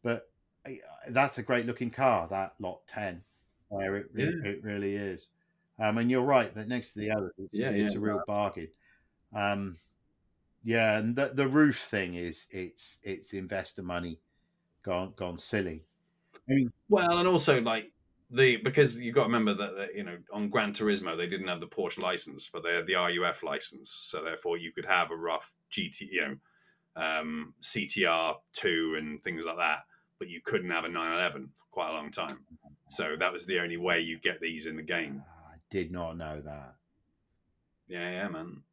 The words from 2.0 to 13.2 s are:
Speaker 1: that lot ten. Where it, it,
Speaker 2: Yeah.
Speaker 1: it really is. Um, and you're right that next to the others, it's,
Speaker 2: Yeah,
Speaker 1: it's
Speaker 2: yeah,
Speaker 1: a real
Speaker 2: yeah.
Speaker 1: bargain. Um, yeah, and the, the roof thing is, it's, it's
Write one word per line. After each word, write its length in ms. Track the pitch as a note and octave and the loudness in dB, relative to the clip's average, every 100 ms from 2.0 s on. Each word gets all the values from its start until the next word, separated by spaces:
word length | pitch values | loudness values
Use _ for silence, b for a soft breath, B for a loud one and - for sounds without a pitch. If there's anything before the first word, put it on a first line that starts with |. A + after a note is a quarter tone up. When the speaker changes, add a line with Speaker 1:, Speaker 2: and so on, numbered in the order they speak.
| C3 A2 E2+ | 4 4 2
Speaker 1:
that 240 | F#2+ F#2+ - | -2 -2 -4
lot 280 | F#2+ F2+ - | -8 -8 -12
ten. 340 | - G#2 F2 F#2+ _ _ _ _ | -8 -6 -8 -16 _ _ _ _
Where 300 | G2+ G2 G2 | -4 -2 -2
it, 80 | G2+ A2 | -4 -2
it, 200 | C#3+ F3 | 0 0
Speaker 2:
Yeah. 80 | A#2 | -4
Speaker 1:
it 120 | G2+ | -4
really 320 | G#2+ G2+ G2 G2+ | -4 -2 -2 -2
is. 360 | G2+ F2+ - _ _ _ _ _ | -4 -6 -12 _ _ _ _ _
Um, 180 | A2 A2 | 0 2
and 120 | A#2 | 4
you're 120 | B2+ | 4
right 320 | B2+ C3+ G#2+ | 6 6 4
that 140 | G2+ G#2+ | -4 -4
next 260 | B2 A#2+ | -4 -6
to 60 | - | -6
the 120 | G#2+ | -2
others, 220 | G#2+ F#2+ E2+ | 0 -2 -8
it's, 220 | F#2+ G#2 | -8 -2
Speaker 2:
Yeah, 120 | B2+ | 0
Speaker 1:
it's 220 | G2+ G#2 | 2 2
Speaker 2:
yeah, 60 | G2+ | 2
Speaker 1:
a 20 | |
real 140 | G#2 G2+ | 0 -2
Speaker 2:
yeah. 40 | F#2+ | -2
Speaker 1:
bargain. 400 | G#2 G#2 - E2 _ b b b _ _ G#2+ | 0 0 -2 -12 _ b b b _ _ -2
Um, 420 | G2+ G2+ G2 F2 _ _ _ _ _ _ _ _ | 0 0 -4 -8 _ _ _ _ _ _ _ _
yeah, 360 | A2+ A2+ A2+ G#2+ | 0 4 6 4
and 160 | A2 A#2+ | 2 2
the, 160 | C#3 | 0
the 140 | C3 C#3 | 2 4
roof 320 | C#3 D3+ A#2+ | 8 8 6
thing 340 | - G#2+ F#2 | 0 -2 -2
is, 340 | F2 F2 E2 - | -2 -4 -6 -10
it's, 480 | G2 F2+ - - - | -6 -8 -8 -12 -12
it's 300 | G#2 F#2+ | -10 -10